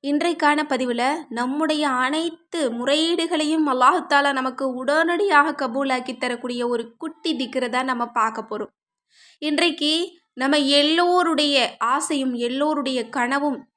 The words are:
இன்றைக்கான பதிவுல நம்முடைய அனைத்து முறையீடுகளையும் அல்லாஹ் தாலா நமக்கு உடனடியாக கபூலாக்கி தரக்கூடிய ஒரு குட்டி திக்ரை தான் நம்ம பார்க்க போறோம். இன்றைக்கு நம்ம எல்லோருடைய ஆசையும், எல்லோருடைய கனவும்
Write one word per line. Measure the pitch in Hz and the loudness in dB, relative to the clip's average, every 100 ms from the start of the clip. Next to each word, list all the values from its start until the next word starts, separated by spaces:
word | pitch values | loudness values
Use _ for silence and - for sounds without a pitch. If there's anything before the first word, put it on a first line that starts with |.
இன்றைக்கான | 277 285 339 330 294 294 | 0 0 0 2 2 2
பதிவுல | 302 254 254 240 254 320 302 | 0 -2 -2 0 -2 -2 -6
நம்முடைய | 233 247 285 311 302 294 | -4 -4 -2 -2 0 0
அனைத்து | 254 262 311 339 320 _ 339 269 | 0 0 0 -4 -8 _ -4 -2
முறையீடுகளையும் | 233 247 302 330 349 339 311 302 320 302 | -2 0 2 2 0 0 0 0 2 2
அல்லாஹ் | 254 254 349 - | 4 4 4 2
தாலா | 285 285 | 2 4
நமக்கு | 269 262 254 269 | 0 -4 -4 -6
உடனடியாக | 247 254 302 330 349 403 294 302 | -2 0 2 2 0 4 4 4
கபூலாக்கி | 294 262 247 269 254 247 240 | -2 -4 -2 -2 -2 -4 -6
தரக்கூடிய | 254 240 247 240 240 | -4 -4 -6 -4 -2
ஒரு | 240 233 _ | -2 -4 _
குட்டி | 320 - 330 247 | -14 -6 -4 -4
திக்ரை | 254 262 247 | -2 -2 -2
தான் | 247 | -2
நம்ம | 262 240 233 | -2 -2 -2
பார்க்க | 240 220 220 | 0 0 -2
போறோம். | 214 214 208 _ _ _ _ _ - _ | -8 -8 -8 _ _ _ _ _ -20 _
இன்றைக்கு | 254 294 339 330 294 320 359 _ _ | -2 0 0 0 0 0 -2 _ _
நம்ம | - 269 302 269 | -4 0 2 4
எல்லோருடைய | 285 294 330 349 359 339 302 294 277 226 - | 4 4 4 4 4 2 2 2 2 0 -2
ஆசையும், | 226 277 302 294 262 | -2 0 0 -2 -2
எல்லோருடைய | 240 240 262 302 294 262 254 233 | -2 -4 0 0 0 -2 -4 -4
கனவும் | 277 240 277 294 254 - | -4 -2 0 -2 -4 -10